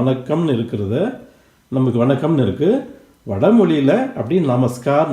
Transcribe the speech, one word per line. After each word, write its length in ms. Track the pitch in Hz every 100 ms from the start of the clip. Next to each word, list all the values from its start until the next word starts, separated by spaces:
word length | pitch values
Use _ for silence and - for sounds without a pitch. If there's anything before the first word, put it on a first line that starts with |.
வணக்கம்னு 540 | 127 131 127 156 165 117
இருக்கிறத, 380 | 113 107 98 123 220 269 - _ _ _ _
நமக்கு 340 | 131 131 117 123
வணக்கம்னு 360 | 135 151 156
இருக்கு, 300 | 110 90 160 262 - - - _ -
வடமொழியில 600 | 98 156 233 180 156 135 208 262
அப்படி 260 | - 117 180
நமஸ்கார், 680 | 147 123 127 - 143 143 156